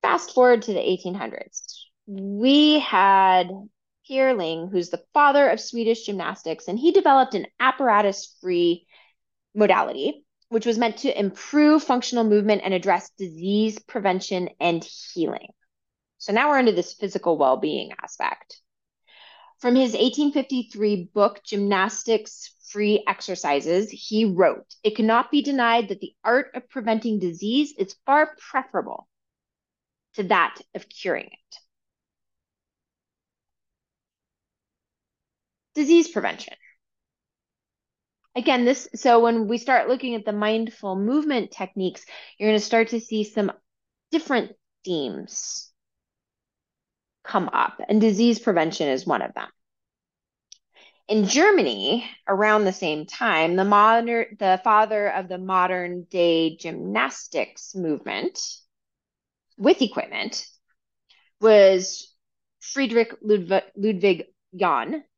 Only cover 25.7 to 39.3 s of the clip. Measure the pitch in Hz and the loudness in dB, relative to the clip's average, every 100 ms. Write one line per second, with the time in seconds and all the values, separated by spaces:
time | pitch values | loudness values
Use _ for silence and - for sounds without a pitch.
25.7 | 233 202 202 - _ 220 247 262 262 - | 0 -2 -8 -12 _ 0 0 -2 -12 -14
26.7 | 269 220 226 233 214 175 165 202 254 294 | -10 -4 -2 -2 -4 -4 -6 -4 -2 -2
27.7 | - 190 - - 285 302 - - 269 254 | -4 -8 -6 0 2 2 -4 -8 -8 -6
28.7 | 190 - - _ _ _ _ _ _ _ | -8 -8 -12 _ _ _ _ _ _ _
29.7 | _ _ _ _ - 185 196 160 - - | _ _ _ _ -10 0 2 0 -4 -18
30.7 | 185 - - 185 151 - - _ - _ | -18 -18 -10 -6 -6 -6 -20 _ -20 _
31.7 | _ _ _ _ _ _ _ _ _ _ | _ _ _ _ _ _ _ _ _ _
32.7 | _ _ _ _ _ _ _ _ _ _ | _ _ _ _ _ _ _ _ _ _
33.7 | _ _ _ _ _ _ _ _ _ _ | _ _ _ _ _ _ _ _ _ _
34.7 | _ _ _ _ _ _ _ _ _ _ | _ _ _ _ _ _ _ _ _ _
35.7 | - 285 339 320 208 180 - - - _ | -4 4 4 4 -2 -6 -8 -16 -20 _
36.7 | _ _ _ _ _ _ _ _ _ _ | _ _ _ _ _ _ _ _ _ _
37.7 | _ _ _ _ _ _ 247 247 262 240 | _ _ _ _ _ _ -4 0 2 2
38.7 | 269 - - 262 233 233 | 0 -4 -2 4 6 6